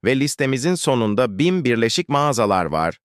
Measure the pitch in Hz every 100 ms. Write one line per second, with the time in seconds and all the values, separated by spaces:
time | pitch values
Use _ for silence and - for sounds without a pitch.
0 | 101 131 143 - 135 131 147 180 - 131
1 | 110 104 127 95 160 185 127 117 113 -
2 | 175 143 147 120 107 95 82 78 80 85